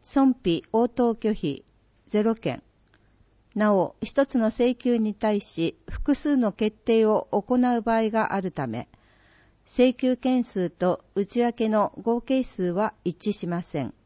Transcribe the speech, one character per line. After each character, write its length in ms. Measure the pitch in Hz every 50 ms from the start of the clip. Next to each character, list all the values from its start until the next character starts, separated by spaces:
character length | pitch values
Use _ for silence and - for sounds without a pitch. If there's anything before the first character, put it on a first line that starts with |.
| _
損 320 | - - 277 269 262 247
否 280 | - - 190 165 156 - _
応 160 | - 220 240 247
答 280 | - - 247 240 226
拒 180 | 226 - 220 208
否 300 | - - 156 139 - - _ _ _ _ _ _ _ _
ゼ 160 | _ - 208
ロ 140 | 214 226 226
件。 260 | 220 - 160 123 - _ _ _ _ _ _ _ _ _ _ _ _ _ _ _ _ _ _ _
な 180 | 196 214 214 208
お、 220 | 196 170 139 - _
一 260 | - - - - 277 -
つ 100 | - 254
の 140 | 220 220
請 240 | - - 240 247 254
求 220 | - - 247 240 233
に 180 | 220 214 208
対 260 | _ - 214 214 202
し 340 | - - - - 165 165 - _ _ -
複 240 | - - - - 285
数 240 | - - 302 294 269
の 140 | 240 214
決 260 | - - 220 214 214 _
定 280 | _ - 226 226 220
を 220 | 214 214 196 - _
行 240 | - 202 196 - 254
う 260 | 247 247 247 247 233
場 140 | 214 233 226
合 140 | 226 226 214
が 220 | 208 220 214 - -
あ 80 | 196
る 100 | 185 185
た 160 | - - 143 120
め、 200 | 107 117 127 _ - _ _ _ _ _ _ _ _ _ _ _ _ _ _
請 300 | - - - 247 262 247
求 200 | _ - 254 254
件 280 | 247 - 262 254 254 240
数 260 | - - 190 180 170
と 340 | - _ 175 185 170 - _ _ _
内 260 | - 202 190 - 240
訳 280 | 240 240 226 - 226 220
の 220 | 214 214 202 - - - 190
合 180 | 226 233 240
計 220 | 233 - 269 262 254
数 200 | - - - 185
は 280 | 180 170 185 214 220 - _ _
一 280 | 185 175 _ - 214
致 20 | 208
し 140 | - - 175
ま 160 | 170 170 180
せ 180 | - - 156
ん。 140 | 131 110 - _ _